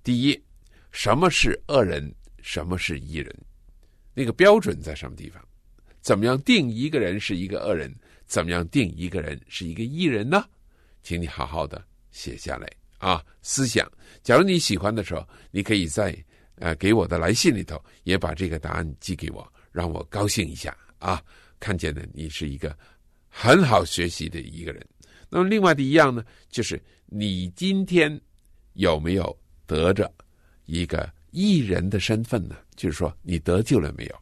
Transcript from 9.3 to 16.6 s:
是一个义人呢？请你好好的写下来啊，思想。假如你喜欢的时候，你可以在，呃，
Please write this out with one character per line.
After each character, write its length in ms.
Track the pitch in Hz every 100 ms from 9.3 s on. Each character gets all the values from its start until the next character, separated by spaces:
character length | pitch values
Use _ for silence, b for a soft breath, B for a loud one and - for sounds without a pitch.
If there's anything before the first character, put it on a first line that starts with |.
| 73 -
是 180 | - 85
一 60 |
个 100 | 82
义 220 | 117 156 180
人 240 | 113 120
呢？ 160 | 190 - _ _ _ _ _
请 160 | - 87
你 60 | 82
好 200 | - 67
好 200 | 80 76
的 180 | - - _ _
写 240 | - - 60
下 220 | - 64
来 120 | - - _ _
啊， 260 | 95 85 - b
思 240 | - - 131
想。 240 | 107 - - b b
假 140 | - 123
如 80 |
你 160 | 190 180
喜 180 | - 95
欢 160 | 98
的 80 | 113
时 120 | 92 85
候， 120 | - b b
你 140 | 92
可 100 | 101
以 140 | 104 82
在， 280 | 90 98 82 - b b
呃， 200 | -